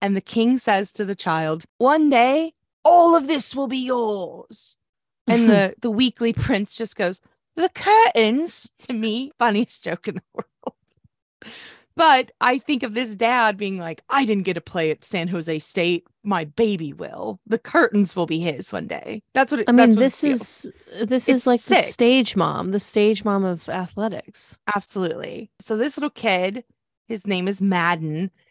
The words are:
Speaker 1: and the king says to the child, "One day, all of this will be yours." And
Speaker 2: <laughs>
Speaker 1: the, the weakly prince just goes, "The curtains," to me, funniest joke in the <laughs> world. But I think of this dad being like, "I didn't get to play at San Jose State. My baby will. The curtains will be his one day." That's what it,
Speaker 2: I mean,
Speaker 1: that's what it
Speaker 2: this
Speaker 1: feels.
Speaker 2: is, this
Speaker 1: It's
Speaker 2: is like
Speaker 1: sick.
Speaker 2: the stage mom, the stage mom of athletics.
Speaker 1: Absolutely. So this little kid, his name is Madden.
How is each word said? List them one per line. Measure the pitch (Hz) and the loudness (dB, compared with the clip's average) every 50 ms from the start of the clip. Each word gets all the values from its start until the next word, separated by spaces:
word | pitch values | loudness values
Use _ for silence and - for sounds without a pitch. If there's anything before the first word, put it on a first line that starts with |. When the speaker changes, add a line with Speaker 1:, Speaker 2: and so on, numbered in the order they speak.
Speaker 1:
and | 202 196 196 | -4 -2 -2
the | 196 | -2
king | - - - 233 226 240 262 247 | -4 -4 -2 0 2 2 0 0
says | - 226 202 190 202 - | 0 0 0 0 0 -4
to | - - 208 | -6 -8 -6
the | 190 202 | -6 -6
child, | - - 185 160 160 160 156 160 165 - _ _ - | -6 -4 -2 -2 -2 -2 -2 -4 -6 -8 _ _ 0
"One | 240 269 302 320 302 294 | 2 4 4 4 4 4
day, | 277 233 240 254 277 311 330 330 - _ _ _ _ _ - | 4 4 4 4 4 2 0 -2 -8 _ _ _ _ _ 4
all | 311 349 349 339 339 330 | 6 8 8 8 8 6
of | 330 269 | 4 4
this | 269 320 277 - - - | 0 -4 -4 -4 -4 -4
will | 269 277 254 | -4 -4 -4
be | 269 262 | -4 -4
yours." | 254 254 254 240 226 214 208 196 175 156 - - - - 214 - - - - _ _ _ _ _ _ _ _ _ - | -4 -2 -2 -2 -2 -2 -4 -4 -6 -10 -12 -16 -20 -20 -20 -20 -20 -20 -20 _ _ _ _ _ _ _ _ _ -2
And | - 226 233 233 226 | 0 2 4 6 6
Speaker 2:
<laughs> | |
Speaker 1:
the, | 208 202 196 190 - - | 6 6 4 2 -2 -6
the | - 240 | -6 -4
weakly | 208 220 262 240 - - 240 233 226 | 0 0 0 0 0 -2 -2 -2 -2
prince | - - - 262 196 208 - - | -2 -2 -2 -2 -2 -2 -4 -8
just | - 226 208 - | -12 -12 -10 -6
goes, | - 196 175 190 - _ _ _ _ _ _ - | -4 -4 -4 -4 -6 _ _ _ _ _ _ -6
"The | 320 339 - - | -2 -2 -2 -2
curtains," | - - 392 427 440 453 - - 226 220 214 233 285 330 349 - - - - _ - - - | -2 2 4 6 6 6 6 4 4 2 2 2 0 -2 -4 -8 -10 -12 -14 _ -16 -10 -8
to | |
me, | 254 220 220 220 214 240 269 285 - - | -6 -4 -4 -4 -4 -4 -6 -8 -4 -2
funniest | 240 233 208 208 247 - - - - | 0 0 2 0 -2 -2 -6 -12 -10
joke | 175 170 - - 214 | -8 -8 -8 -8 -10
in | - | -10
the | 185 - _ | -10 -12 _
<laughs> | - | -14
world. | - - _ _ _ - - - _ _ _ - _ _ _ _ _ _ _ _ _ - - - - - - - _ _ _ - | -14 -14 _ _ _ -14 -14 -14 _ _ _ -20 _ _ _ _ _ _ _ _ _ -20 -20 -20 -20 -20 -20 -20 _ _ _ -2
But | - 330 320 277 262 262 - _ - | 2 4 6 6 4 4 0 _ -2
I | 220 247 254 269 | 0 0 0 0
think | - - 294 233 | -2 -4 -4 -2
of | 269 226 208 | -4 -4 -4
this | 240 254 220 208 | -4 -4 -4 -4
dad | 185 226 233 254 247 226 214 202 190 | -2 0 0 2 2 2 0 0 -2
being | 208 190 190 185 | -6 -6 -6 -6
like, | 170 165 156 - - - | -8 -10 -12 -12 -8 -2
"I | - 277 269 | 0 0 2
didn't | 214 214 196 180 | 2 0 0 -2
get | 185 175 | -2 -4
to | 165 | -6
play | - - - 180 160 156 | -6 -8 -4 -2 -2 -2
at | 151 - - | -2 -4 -6
San | - - 180 165 170 | -8 -6 -6 -4 -4
Jose | 190 170 156 165 160 151 | -6 -6 -6 -6 -6 -6
State. | - - - 190 170 175 175 165 - _ _ _ | -6 -6 -2 -2 0 0 0 -2 -4 _ _ _
My | - 202 196 170 156 | -6 -4 -4 -4 -4
baby | 147 - - 233 214 202 165 165 143 | -4 -2 -2 0 0 0 -2 -6 -8
will. | 143 - - - - - - 220 202 - _ | -10 -12 -12 -12 -12 -10 -10 -10 -10 -10 _
The | 214 220 240 | -4 -4 -4
curtains | - - - 330 269 - - 208 196 165 - | -2 0 2 2 2 4 4 2 2 2 0
will | 185 170 | -4 -2
be | 165 160 160 | -2 -2 -2
his | 175 170 139 120 185 - | -2 -4 -4 -6 -8 -8
one | - 87 80 | -8 -8 -8
day." | - 80 - - - 220 214 - _ - | -8 -10 -10 -10 -10 -12 -12 -12 _ 0
That's | 269 269 - | 0 0 0
what | 294 233 | 0 -2
it, | 208 - | 2 4
Speaker 2:
I | |
mean, | 240 | 6
Speaker 1:
that's | 247 262 240 220 | 8 8 8 6
what | 208 | 6
it | 254 | 4
Speaker 2:
this | 269 - - | 2 0 0
Speaker 1:
feels. | 294 285 269 226 | -2 -2 -2 -2
Speaker 2:
is, | - - - - - - - _ _ - - 196 233 208 | -4 -8 -12 -12 -14 -16 -18 _ _ -16 -10 -6 -4 -2
this | 254 254 - - | -2 -2 2 0
Speaker 1:
It's | 262 247 | 0 2
Speaker 2:
is | - | 2
like | 254 247 233 | 2 0 2
Speaker 1:
sick. | - - - 269 | 2 2 2 2
Speaker 2:
the | 269 | 2
stage | 277 - - 240 240 254 262 226 - - | 0 0 2 4 4 4 4 2 0 0
mom, | 196 165 151 147 - 175 185 | 0 0 0 -2 -4 -4 -4
the | 190 208 | -4 -4
stage | - - - 214 208 214 220 202 208 | -4 -2 0 2 2 2 2 0 0
mom | 208 202 196 190 | -2 0 0 0
of | 185 175 165 - - | -2 -4 -6 -8 -8
athletics. | - 185 180 - - 202 214 220 180 - - - - - - - - _ - - 208 | -8 -8 -8 -8 -8 -6 -6 -6 -6 -8 -14 -16 -20 -20 -20 -20 -20 _ -6 -4 -4
Speaker 1:
Absolutely. | 202 - - - 202 185 165 - - 151 - - - 220 - _ - | -4 -6 -6 -6 -4 -4 -4 -4 -6 -10 -12 -12 -12 -16 -18 _ -14
So | - - 220 | -8 -6 -4
this | 214 247 294 - 285 | -2 -2 -4 -4 -4
little | 285 294 | -6 -6
kid, | - - - 220 190 180 185 190 202 254 - _ _ _ _ _ _ _ _ | -6 -4 -2 0 0 2 0 -2 -4 -6 -12 _ _ _ _ _ _ _ _
his | - 226 202 - | -10 -10 -8 -4
name | 202 190 180 180 196 | -4 -2 -2 -2 -2
is | 202 185 | -2 0
Madden. | 196 196 180 175 165 175 175 165 160 156 151 160 190 185 _ _ _ _ | 0 0 2 2 2 2 0 0 -2 -6 -4 -4 -6 -6 _ _ _ _